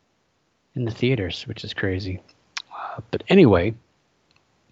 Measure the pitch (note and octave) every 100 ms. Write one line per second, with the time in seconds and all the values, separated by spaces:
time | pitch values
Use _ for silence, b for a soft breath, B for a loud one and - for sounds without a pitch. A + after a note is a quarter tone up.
0 | _ _ _ _ _ _ _ C3+ A#2 -
1 | B2 B2 F2+ - A#2 G#2+ G#2 - G2 F#2+
2 | F#2+ F#2 _ _ _ - - - - -
3 | - - - G3 B2+ F2 G2 A2 _ _
4 | _ _ _ _ _ _ _